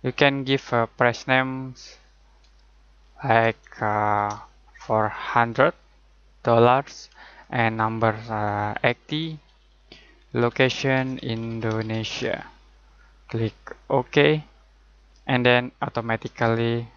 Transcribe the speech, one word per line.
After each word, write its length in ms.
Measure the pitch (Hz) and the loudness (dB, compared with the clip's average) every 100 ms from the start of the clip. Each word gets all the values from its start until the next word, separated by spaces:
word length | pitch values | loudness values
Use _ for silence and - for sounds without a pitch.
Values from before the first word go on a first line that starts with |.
You 80 | 131 | -6
can 320 | - 143 139 | 2 2 2
give 260 | 131 135 - | -2 -2 0
a 160 | 120 113 | -2 -2
price 400 | _ 120 117 - | _ 2 2 0
names 720 | 131 131 131 131 127 - - _ _ _ _ _ _ _ _ _ _ _ - | 0 0 -6 -10 -14 -20 -20 _ _ _ _ _ _ _ _ _ _ _ -10
like, 560 | 139 113 113 113 - - | 2 4 4 0 -10 -6
uh, 560 | 110 104 104 104 104 104 - _ _ - | -2 0 2 0 0 -4 -12 _ _ -20
four 240 | - 110 107 | -2 0 0
hundred 640 | - - 120 117 113 143 - _ _ _ _ _ _ | -4 -2 0 0 2 0 0 _ _ _ _ _ _
dollars 680 | - 117 120 131 139 - - - - - - | 2 6 6 4 0 -14 -20 -20 -20 -20 -8
and 300 | 123 113 110 | 0 0 0
number, 340 | 110 113 113 107 113 | -2 0 0 0 -6
uh, 460 | 107 104 104 104 104 | -6 -4 -2 -4 -2
eighty, 540 | 120 120 _ 151 160 156 _ _ _ _ _ - - _ _ | -2 -2 _ -6 -6 -10 _ _ _ _ _ -20 -20 _ _
location 840 | 123 120 - 131 - 135 131 131 131 | -2 -2 2 0 2 0 0 -2 -6
Indonesia. 1200 | - 113 113 113 113 110 110 110 110 - 117 - - - _ _ _ _ _ _ _ | -8 -6 -6 -6 -4 -4 -4 -4 -6 -6 -6 -6 -10 -20 _ _ _ _ _ _ _
Click 260 | 113 110 - - - _ | -4 -4 -6 -20 -20 _
okay, 560 | 139 127 - 143 156 151 _ _ _ _ _ _ _ - | -2 0 2 4 2 -4 _ _ _ _ _ _ _ -4
and 200 | 131 123 | 0 4
then 260 | 123 123 _ | 2 0 _
automatically 1040 | - - 113 113 110 - 117 113 117 117 117 | -6 -6 -4 -6 -6 -2 0 2 0 -2 -6